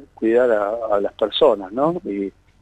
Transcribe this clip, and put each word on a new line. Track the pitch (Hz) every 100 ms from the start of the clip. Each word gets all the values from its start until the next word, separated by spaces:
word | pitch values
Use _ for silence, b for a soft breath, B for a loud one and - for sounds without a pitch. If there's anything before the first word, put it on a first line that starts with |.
| 139
cuidar | - 113 117 123
a, | 107 101 117 110 104
a |
las | 101
personas, | - 107 - 151 101 95
¿no? | 113 151 175 113
Y, | 101 98
y | - _ _